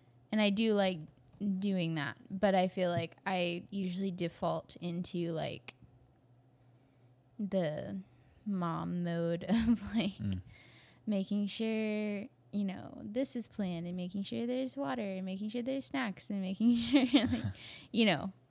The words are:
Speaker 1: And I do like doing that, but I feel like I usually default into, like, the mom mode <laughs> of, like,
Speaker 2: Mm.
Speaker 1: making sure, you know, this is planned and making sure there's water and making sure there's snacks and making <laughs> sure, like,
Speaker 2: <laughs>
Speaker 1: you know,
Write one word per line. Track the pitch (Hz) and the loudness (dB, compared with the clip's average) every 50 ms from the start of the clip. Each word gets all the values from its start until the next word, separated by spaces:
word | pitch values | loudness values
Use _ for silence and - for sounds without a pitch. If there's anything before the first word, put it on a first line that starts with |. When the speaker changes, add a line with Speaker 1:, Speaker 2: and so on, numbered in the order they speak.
| _ _ _ _ _ _ | _ _ _ _ _ _
Speaker 1:
And | - 214 | 2 4
I | 214 208 | 6 6
do | 202 196 226 226 214 | 6 6 4 6 6
like | 202 196 190 185 160 151 - - - - - - - 196 208 190 185 | 6 4 4 2 0 -6 -12 -16 -20 -20 -20 -10 -4 -2 -2 0 0
doing | 190 208 196 185 170 165 165 | 2 2 2 2 2 2 0
that, | 160 139 127 - - - - | 0 -2 -4 -6 -8 -10 -10
but | 190 190 - 202 190 | -2 2 4 4 6
I | 190 180 185 | 6 4 2
feel | - - 185 175 | 2 0 0 0
like | 175 170 165 165 - - - | 0 0 -2 -4 -6 -8 -6
I | - 190 180 175 175 170 175 - - | -2 0 0 0 0 -2 -4 -6 -8
usually | - 196 190 185 175 180 196 196 | -6 -4 -4 -2 -2 -2 -2 -2
default | 175 175 175 170 165 - - 165 160 165 - - - - | -2 -2 -4 -4 -4 -2 -2 -2 -2 -2 -4 -8 -10 -8
into, | - 175 170 175 180 - - 175 175 165 | -6 -6 -4 -4 -4 -4 -4 -4 -2 -2
like, | 165 156 151 143 - - - - - _ - - - - _ _ _ _ _ _ _ _ _ _ _ _ _ _ _ _ _ _ _ _ - _ _ _ _ _ _ - | -2 -2 -4 -4 -6 -8 -12 -16 -18 _ -20 -20 -20 -20 _ _ _ _ _ _ _ _ _ _ _ _ _ _ _ _ _ _ _ _ -20 _ _ _ _ _ _ -8
the | 214 196 196 190 180 151 151 - - - 196 196 190 - - _ _ _ _ _ - | -6 -2 0 0 0 0 -2 -4 -6 -6 -8 -8 -10 -12 -18 _ _ _ _ _ -6
mom | 214 202 185 175 170 165 160 165 175 175 175 175 | -4 -2 0 0 0 -2 -2 -2 -2 -2 -2 -2
mode | 175 170 170 170 170 170 170 - | -2 -2 0 0 0 -2 -2 0
<laughs> | - | 0
of, | 185 233 226 226 240 196 196 202 202 | 2 2 4 4 2 2 0 -2 -2
like, | 226 - 208 196 - | 0 0 0 -2 -4
Speaker 2:
Mm. | 107 101 95 95 - - - - - - - - - - - _ _ - | -4 -4 -4 -4 -6 -10 -16 -20 -20 -20 -20 -20 -20 -20 -20 _ _ -2
Speaker 1:
making | 214 196 190 - 202 208 202 202 | 0 0 0 0 0 0 0 -2
sure, | - - 226 220 220 220 220 214 214 214 214 208 208 202 208 262 - _ _ _ | -2 -2 -2 -2 0 0 0 0 0 0 0 -2 -2 -4 -6 -8 -12 _ _ _
you | - 202 202 | -4 -2 -2
know, | 190 185 - - - - - | -2 -2 -6 -8 -12 -12 -12
this | - 214 208 247 277 262 - | -10 -6 -2 -2 -2 -2 -2
is | 240 220 - | -4 -6 -6
planned | - - 208 185 180 165 170 175 | -4 -4 -2 -2 -2 -4 -4 -4
and | 175 185 | -4 -4
making | 180 180 180 202 196 | -4 -4 -4 -4 -4
sure | - 226 226 233 | -4 -4 -4 -2
there's | 240 247 254 262 262 - 269 | -2 -2 -2 -2 -4 -4 -4
water | 277 277 262 247 | -4 -4 -2 -2
and | 214 196 190 185 190 | -4 -4 -4 -4 -4
making | 190 190 190 208 214 | -6 -4 -4 -4 -4
sure | 208 240 | -4 -4
there's | 240 247 269 277 262 | -4 -2 -4 -4 -4
snacks | - - 277 262 220 185 - - - | -4 -4 -2 -2 -2 -4 -6 -6 -6
and | 208 196 | -4 -2
making | 190 185 190 - 220 233 240 | -2 -2 0 4 6 6 6
<laughs> | 233 | 6
sure, | 233 233 247 285 254 247 - 285 214 - | 4 4 6 6 6 8 6 6 6 4
like, | - - - 101 - - - | 2 0 -2 -4 -6 -8 -12
Speaker 2:
<laughs> | - - - - - | -16 -16 -18 -14 -2
Speaker 1:
you | - - 226 | 2 4 6
know, | 214 175 143 - 196 190 - _ _ | 6 6 4 2 -2 -6 -10 _ _